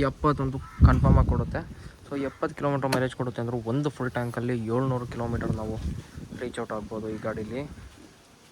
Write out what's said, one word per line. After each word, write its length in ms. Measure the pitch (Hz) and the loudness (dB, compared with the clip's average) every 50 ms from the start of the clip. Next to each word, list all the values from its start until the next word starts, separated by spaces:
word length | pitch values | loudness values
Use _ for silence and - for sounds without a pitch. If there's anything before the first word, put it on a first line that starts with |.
| 139 135 | 0 0
ಎಪ್ಪತ್ತಂತೂ 500 | - - 156 151 143 139 135 135 131 139 - - - - - 135 | 0 2 2 2 2 2 0 -2 -4 -6 -8 -10 6 8 8 10
ಕನ್ಫರ್ಮ್ 300 | 127 127 135 135 131 127 123 | 10 8 6 8 8 8 6
ಆಗಿ 80 | - 123 | 6 4
ಕೊಡುತ್ತೆ. 280 | 120 117 - - 151 170 - - - - - - - - | 2 0 0 -2 -4 -6 -8 -12 -14 -16 -16 -18 -20 -12
So 100 | - 143 139 139 131 | -8 -4 -4 -4 -4
ಎಪ್ಪತ್ತು 260 | - - 160 160 156 - | -4 -2 -4 -4 -2 -2
ಕಿಲೋಮೀಟ್ರ್ 320 | 143 143 143 135 135 135 131 | 0 0 0 2 0 0 2
ಮೈಲೇಜ್ 220 | 127 127 127 - - | 2 0 0 -2 -4
ಕೊಡುತ್ತೆ 200 | 127 123 - - 117 | -4 -4 -2 -2 -2
ಅಂದ್ರೆ 140 | 120 123 120 113 113 | -2 -2 -2 -2 0
ಒಂದು 180 | 120 143 147 147 - | 0 0 0 0 -2
ಫುಲ್ 160 | - 123 123 - 123 | -2 -4 -4 -2 -2
ಟ್ಯಾಂಕಲ್ಲಿ 360 | 120 120 113 120 117 123 123 117 110 110 117 | -4 -2 -4 -2 -2 -2 -2 -2 0 0 0
ಏಳ್ನೂರು 320 | 127 135 131 127 123 123 117 - | 2 2 2 0 -2 -4 -6 -6
ಕಿಲೋಮೀಟರ್ 380 | 120 120 117 117 113 - 113 113 110 110 | -4 -2 -2 -2 0 0 0 -2 -2 -2
ನಾವು 120 | 110 110 110 - - - - - - - - - - - - 123 | -4 -4 -4 -4 -4 -6 -6 -8 -12 -14 -14 -14 -12 -10 -8 -8
ರೀಚ್ 160 | 120 - 123 117 | -6 -6 -6 -6
ಔಟ್ 100 | - 113 | -6 -6
ಆಗ್ಬೋದು 300 | 107 107 107 113 107 110 110 107 | -6 -6 -6 -6 -6 -6 -6 -6
ಈ 20 | 107 - | -6 -4
ಗಾಡೀಲಿ. 380 | 110 107 113 107 107 117 131 147 143 - - - - - - - - - - - - - - - - | -4 -4 -4 -6 -6 -6 -6 -8 -8 -10 -14 -18 -18 -20 -20 -20 -20 -20 -20 -20 -20 -20 -20 -20 -20